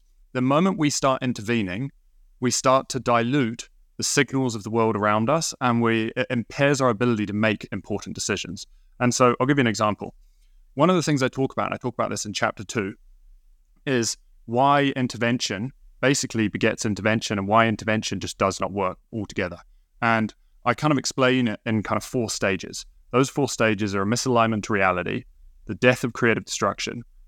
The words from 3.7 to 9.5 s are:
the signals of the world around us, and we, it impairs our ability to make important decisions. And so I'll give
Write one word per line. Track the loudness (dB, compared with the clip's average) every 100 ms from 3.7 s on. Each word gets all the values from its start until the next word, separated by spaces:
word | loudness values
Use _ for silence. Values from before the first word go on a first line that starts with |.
| _ _ -8
the |
signals | -2 0 0 0 -2
of | -4
the | -4
world | 0 2 2
around | 2 2 2
us, | 0 -2 -2
and | 0 2
we, | 2 2 0 -4
it | -2
impairs | -4 -4 0 2 4
our | 2
ability | 2 2 0 0
to |
make | 0 0 0 -6
important | -10 -6 -8 -8
decisions. | -8 -4 -4 -6 -12 -16 -20 _ -4
And | -2
so | 4 4 4
I'll |
give | 2